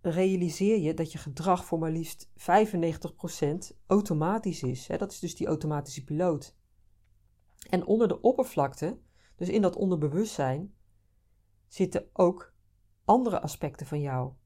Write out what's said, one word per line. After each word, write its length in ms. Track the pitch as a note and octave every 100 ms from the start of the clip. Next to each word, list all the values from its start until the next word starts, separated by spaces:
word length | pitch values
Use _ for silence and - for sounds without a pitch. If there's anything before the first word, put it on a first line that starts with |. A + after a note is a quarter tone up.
Realiseer 760 | F3+ E3 F#3+ F#3+ F3 - G3+ A3
je 140 | D#3
dat 180 | D#3+ D#3+
je 60 | -
gedrag 480 | D3 C3+ E3+ F3+ -
voor 140 | E3
maar 120 | D#3+
liefst 400 | D#3+ D#3+ - - -
vijfennegentig 800 | - F#3+ G#3+ F3+ E3 D#3+ - -
procent 640 | E3+ - C#3+ E3+ - - -
automatisch 760 | G3+ G3+ D#3 E3 G#3+ G3+ D#3+
is. 240 | B2+ B2+ -
Hè? 100 | -
Dat 140 | G3+
is 80 | -
dus 160 | E3+ -
die 120 | -
automatische 560 | D#3 D#3 D3 C#3+ -
piloot. 520 | B2+ D3+ F3+ D3 - _ _ _ _ _ _ _ _ _ _ _ -
En 160 | F3+ -
onder 220 | A3 A3+
de 140 | -
oppervlakte, 760 | A#3 C4 B3+ - C3+ - D#3+ B3 _ _ _ _
dus 140 | F3+
in 120 | A3
dat 140 | F#3 -
onderbewustzijn, 1000 | F#3+ F3 D3 D#3+ A3 - C3+ C3+ G3 - _ _ _ _ _ _ _ _ _
zitten 420 | - F#3 - -
ook 400 | - F3+ - - _ _ _ _ _ -
andere 360 | B3 A#3 F#3
aspecten 440 | D3 - D3 C#3+ D3
van 160 | D3+
jou. 320 | C#3+ C3 B2+ C3